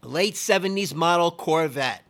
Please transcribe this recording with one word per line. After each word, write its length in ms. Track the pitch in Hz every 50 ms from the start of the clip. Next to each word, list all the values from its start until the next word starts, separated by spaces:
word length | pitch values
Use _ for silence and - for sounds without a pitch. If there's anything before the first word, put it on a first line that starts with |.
| -
late 320 | 123 127 160 190 214 -
seventies 600 | - - - 202 190 180 190 196 196 202 165 139
model 360 | 156 170 170 175 175 175 170
Corvette. 720 | 170 - - - 156 160 160 156 123 139 135 127 107 - -